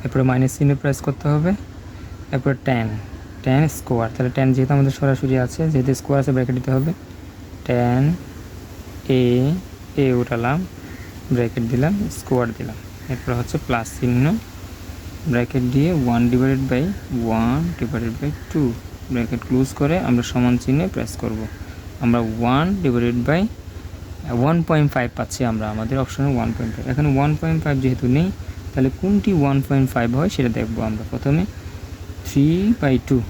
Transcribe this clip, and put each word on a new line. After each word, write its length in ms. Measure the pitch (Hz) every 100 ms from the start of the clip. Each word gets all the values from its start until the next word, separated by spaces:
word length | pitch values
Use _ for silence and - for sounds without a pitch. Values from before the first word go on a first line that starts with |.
এরপরে 200 | - 131 131
মাইনাস 220 | 127 131 -
চিহ্ন 140 | 143 139
প্রেস 160 | 143 135 -
করতে 180 | 135 151
হবে। 180 | 147 165 202 - - - - - - - 139
এরপর 180 | 135 131 -
ট্যান, 200 | 123 110 107 - - - -
ট্যান 180 | - 131 156 -
স্কয়ার। 320 | - 120 113
তাহলে 180 | - 127 123
ট্যান 120 | 131 131
যেহেতু 160 | 131 143
আমাদের 160 | 139 139
সরাসরি 360 | 143 127 139 131 123
আছে, 160 | - 160
যেহেতু 180 | 147 131 131
স্কয়ার 200 | - 139
আছে, 100 | 135 131
ব্র্যাকেট 200 | 123 127
দিতে 120 | 127 131
হবে। 160 | 143 170 - - - - - - -
ট্যান 360 | 123 123 123 143 175 - - - - - - - - - 131
এ, 40 | 123 123 135 180 - - - -
এ 40 | 135 123
উঠালাম, 360 | 120 117 120 147 185 - - - - - - 123
ব্র্যাকেট 280 | 120 - 113
দিলাম, 220 | 123 147 202 208 -
স্কয়ার 280 | - 127 120 110
দিলাম। 200 | 120 110 - - -
এরপর 200 | 127 - 120
হচ্ছে 180 | 120 156 -
প্লাস 200 | 120 113 -
চিহ্ন, 260 | 123 123 139 220 - - - - - - - - -
ব্র্যাকেট 320 | 120 120 135 123
দিয়ে 160 | 131 151 175 123
one 120 | 117 120
divided 300 | 123 131 135 135
by 120 | 127 165 202 - 131 113 110
one 200 | 117 135 170 170
divided 340 | 117 123 117 113
by 80 | 143 151 -
two, 200 | 165 135 113 - - -
ব্র্যাকেট 260 | 127 113 117 -
ক্লোজ 200 | 127 131 -
করে 160 | 143 175 -
আমরা 140 | 123 120
সমান 220 | 127 123 123
চিহ্নে 220 | 123 139 185
প্রেস 180 | 196 113 -
করব। 180 | 117 110 110 - - - - -
আমরা 160 | 120 120 113 110 120 131
one 140 | 170 196
divided 360 | 160 120 120 120 120
by 120 | 160 214 - - - - - - - - 120 135
one 120 | 170 160
point 200 | 156 147
five 180 | 139 120 -
পাচ্ছি 220 | 113 - 123
আমরা 140 | 113 107
আমাদের 220 | 107 113 135
অপশনে 260 | 131 - 139 127
ওয়ান 140 | 117 113
পয়েন্ট 160 | 117 110
ফাইভ। 100 | 123
এখানে 180 | 127 151 135
ওয়ান 160 | 143 151
পয়েন্ট 200 | 160 160
ফাইভ 120 | 160 139
যেহেতু 220 | 131 127 127 131
নেই, 100 | 180 - - - -
তাহলে 180 | 139 131 -
কোনটি 300 | 185 202 196 185
ওয়ান 160 | 139 139 135
পয়েন্ট 200 | 139 131
ফাইভ 160 | 127 117 127
হয় 100 | 175 -
সেটা 140 | 123 117
দেখব 180 | 113 113 110
আমরা। 140 | 107 110
প্রথমে 320 | 123 139 151 208 - - - - - - - -
three 320 | - 147 170 202 233
by 140 | 147 127 -
two 140 | 131 107